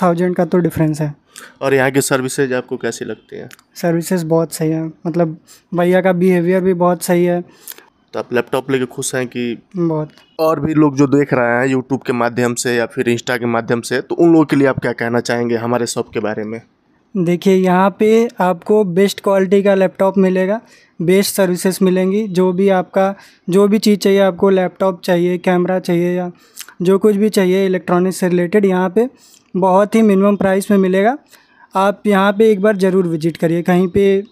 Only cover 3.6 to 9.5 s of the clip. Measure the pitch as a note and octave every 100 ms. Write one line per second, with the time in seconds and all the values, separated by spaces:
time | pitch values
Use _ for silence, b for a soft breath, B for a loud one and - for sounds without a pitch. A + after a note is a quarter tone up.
3.6 | _ - F3 E3+ D#3+ F#3 D#3 E3 D#3+ -
4.6 | D#3+ D#3+ D#3+ - E3+ E3+ D#3+ D#3+ _ b
5.6 | b F3 F3 F#3 F#3+ F3 F#3 F3+ E3+ F#3
6.6 | F#3 F3 F3 E3+ - F3 F3 F3 F3 B
7.6 | B B B _ _ A2 - A#2+ A#2+ C3
8.6 | C3+ C3+ B2+ - - C3 B2 B2 A#2+